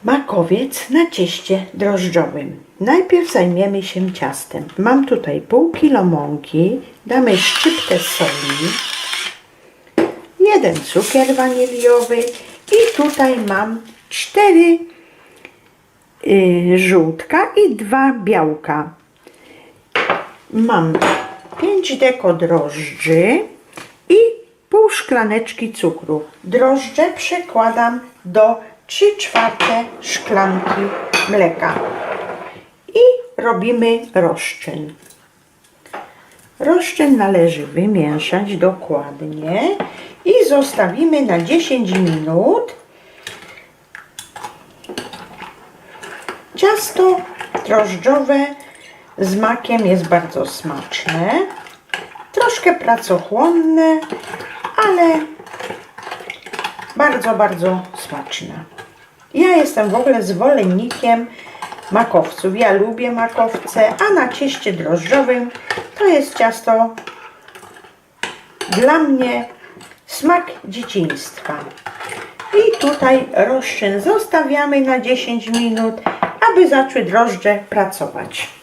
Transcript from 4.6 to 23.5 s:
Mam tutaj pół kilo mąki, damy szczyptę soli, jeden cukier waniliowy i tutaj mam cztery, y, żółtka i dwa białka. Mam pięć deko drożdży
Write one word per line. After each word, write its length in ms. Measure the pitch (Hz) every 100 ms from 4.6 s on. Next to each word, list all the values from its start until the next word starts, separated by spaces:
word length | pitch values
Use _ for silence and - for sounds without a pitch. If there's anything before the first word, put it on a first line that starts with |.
| 147 -
Mam 280 | 214 262 269
tutaj 360 | 233 - 143
pół 300 | - 240 330
kilo 320 | - 311 254
mąki, 760 | 185 160 147 147 - 156 180 262 - - -
damy 320 | 247 247 185
szczyptę 640 | - - 320 330 - 180
soli, 720 | - - 160 143 143 139 165 220 - - - - - - _ _ _ _ _ - 339 - - -
jeden 360 | 392 415 233 160
cukier 600 | - 170 208 269 262 262
waniliowy 840 | 254 247 254 247 240 240 233 233 240 - - - -
i 240 | 427 453 440
tutaj 400 | 294 - 262 254 208
mam 340 | 196 220 226 - - _
cztery, 680 | - - 392 415 339 339 339 - - _ _ _ _ - _ _ _ _ _ _ _ -
y, 500 | 196 185 175 175 185
żółtka 760 | 185 185 160 160 - 330 403 - 403
i 100 | 220
dwa 380 | 208 262 269 247
białka. 680 | 185 202 156 151 - 151 151 - _ _ - _ - - - _ _ - - - - - _
Mam 400 | 220 226 202 160 156 - - - - - -
pięć 360 | 349 403 349 269
deko 360 | 262 254 190
drożdży 1080 | 165 170 165 143 147 147 - 160 165 190 311 427